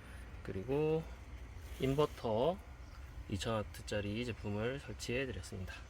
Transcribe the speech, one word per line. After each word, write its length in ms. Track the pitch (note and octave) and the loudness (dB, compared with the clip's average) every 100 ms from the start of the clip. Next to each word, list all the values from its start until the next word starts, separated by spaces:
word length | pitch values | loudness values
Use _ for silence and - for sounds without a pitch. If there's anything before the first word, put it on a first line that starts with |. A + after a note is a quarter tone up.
| - - - - | -12 -12 -10 -8
그리고 580 | - G2 G2+ C#3 D#3 D#3+ D#3+ - - - - - - - | -4 -4 2 2 4 2 0 -10 -10 -10 -10 -10 -10 2
인버터 760 | C3 C#3 D3+ - A#2+ G#2+ C#3+ F#3+ - - - - - - - | 4 6 6 4 2 6 6 4 -4 -12 -12 -10 -10 -8 -2
이천 260 | G2+ A#2 A2 | 0 2 2
와트짜리 680 | G2+ - - G#2 G2+ G#2+ | 0 -6 -2 0 0 0
제품을 580 | A#2+ G#2+ G#2+ G2+ A#2 C#3 - | 0 -2 0 2 2 0 -6
설치해 400 | A#2 - A#2+ C3+ | -6 0 0 0
드렸습니다. 480 | F#2+ - G2 F2+ - | -2 -6 -4 -4 -6